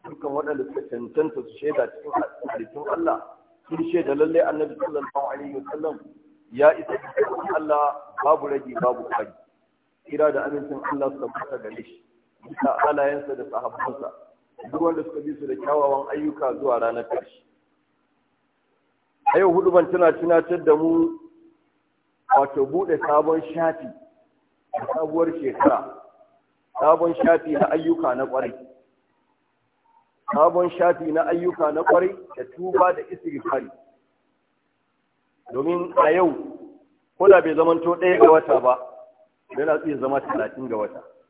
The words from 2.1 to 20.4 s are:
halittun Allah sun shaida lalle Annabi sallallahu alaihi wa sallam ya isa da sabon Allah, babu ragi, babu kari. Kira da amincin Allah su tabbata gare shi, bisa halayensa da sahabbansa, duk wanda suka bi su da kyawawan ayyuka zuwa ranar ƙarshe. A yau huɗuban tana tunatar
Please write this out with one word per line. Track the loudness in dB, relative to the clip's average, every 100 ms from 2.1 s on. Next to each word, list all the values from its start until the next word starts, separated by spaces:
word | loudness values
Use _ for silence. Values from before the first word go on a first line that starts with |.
| -4 -6 -8 -10
halittun | -10 -12 -12 -8
Allah | -2 -2 -4 -8 -20 _ _ _
sun | -8 -2
shaida | -2 -2 0
lalle | 2 2
Annabi | 0 -2 -6 -6
sallallahu | -6 -6 -6 -6 -6
alaihi | -8 -10 -12
wa | -12
sallam | -8 -8 -10 -18 _ _ _ _
ya | 6 6
isa | 6 -6 -8
da | -6 -2
sabon | -2 -2 -4 -4
Allah, | 0 2 2 -2 -12 -2
babu | 2 2 2
ragi, | -6 -6 -2
babu | -2 -2 -6
kari. | -6 -6 -14 _ _ _ _ _ _ -10
Kira | 0 2
da | 2 -4
amincin | -6 -8 -8 -6
Allah | -4 -4
su | -4
tabbata | -10 -10 -10 -10
gare | -12 -16
shi, | -18 -20 _ _ _ _ -18
bisa | -4 -4 0
halayensa | 0 0 -2 -4 -8 -10
da | -8
sahabbansa, | -8 -8 -8 -10 -8 -14 -16 -20 _ _ -20 -12
duk | -2
wanda | -2 -2
suka | -8 -10
bi | -10 -10
su | -8
da |
kyawawan | -8 -2 0 0 0 -4
ayyuka | -6 -6 -4 -6 -4
zuwa | -2 0
ranar | -2 -4 -6
ƙarshe. | -8 -8 _ _ _ _ _ _ _ _ _ _ _ _ _ _ _ _ _ _ _ 2 4
A |
yau | 4
huɗuban | 4 6 4 4
tana | 4 4
tunatar | 4 2 2